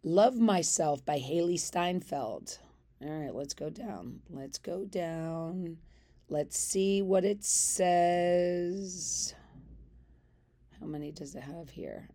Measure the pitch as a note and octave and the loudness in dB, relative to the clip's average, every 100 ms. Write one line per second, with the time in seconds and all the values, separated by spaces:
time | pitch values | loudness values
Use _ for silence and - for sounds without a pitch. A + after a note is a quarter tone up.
0 | - F3 A#3 B3 A3+ F#3 - - D#3 C#3+ | 4 6 6 6 4 4 2 2 2 0
1 | - D3 C3 E3 F3 F3 - F3 F3 F#3 | 0 -2 0 0 2 0 -2 0 0 0
2 | - C#3+ A2+ F#2 - - - - _ _ | -2 -4 -4 -8 -12 -16 -20 -20 _ _
3 | C#3+ D#3 C#3+ B2+ C#3+ - D3+ G#3 A3+ G2 | -8 -6 -6 -6 -8 -6 -8 -8 -10 -8
4 | G2+ - - D3 C3+ - - F3+ G3+ F#3 | -10 -14 -14 -14 -12 -10 -8 -6 -6 -4
5 | E3+ E3 E3 E3 E3 F#3 E3+ E3 - - | -4 -4 -6 -6 -6 -6 -8 -10 -18 -20
6 | _ - _ D3 D3 - - F#3+ G3 G3 | _ -20 _ -2 -2 -2 0 2 4 4
7 | F#3+ F#3+ G3 G#3 - - - - F3+ F3 | 4 4 4 0 0 2 2 2 4 6
8 | F3 F3 F3 F3 F3 F3 F3 G3 F#3+ F3+ | 6 6 4 4 4 0 -2 -4 -6 -8
9 | D#3 - - - - - - - - - | -6 -4 -4 -8 -20 -20 -20 -20 -20 -20
10 | - - _ _ _ _ _ - D#3 D3+ | -20 -20 _ _ _ _ _ -14 -10 -8
11 | D3 D3+ C#3 C3+ C3+ E3 E3 - C#2+ G1+ | -10 -10 -12 -12 -12 -14 -14 -12 -10 -10
12 | - | -14